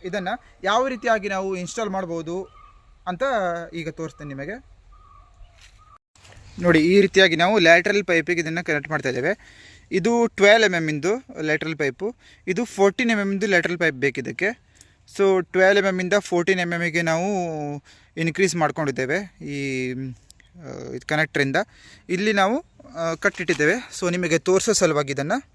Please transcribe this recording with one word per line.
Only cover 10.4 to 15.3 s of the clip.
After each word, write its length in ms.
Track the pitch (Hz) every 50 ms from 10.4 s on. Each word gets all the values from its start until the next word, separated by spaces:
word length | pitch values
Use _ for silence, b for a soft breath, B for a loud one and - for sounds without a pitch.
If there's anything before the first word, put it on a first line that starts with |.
| 196 202 214 226 220
ಎಮ್ 100 | 202 180
ಎಮ್ 140 | 170 160 156
ಇಂದು 360 | 151 147 143 180 214 262 262 - - 170
ಲ್ಯಾಟರಲ್ 340 | 156 156 151 156 156 160 160
ಪೈಪು, 400 | 143 151 135 127 - 190 220 247 b b b b b b
ಇದು 180 | 185 185 185 247
ಫೋರ್ಟೀನ್ 460 | - - - 196 196 185 - 247 233
ಎಮ್ 80 | 226 208
ಎಮ್ 140 | 202 196 196
ಇಂದು 120 | 190 214
ಲ್ಯಾಟರಲ್ 320 | 208 190 175 160 - 175
ಪೈಪ್ 180 | 165 170 160 143
ಬೇಕಿದ್ದಕ್ಕೆ. 760 | 127 139 139 123 143 123 127 127 - 175 208 240 _ b b b b b b b b b _ -
So, 280 | - 202 196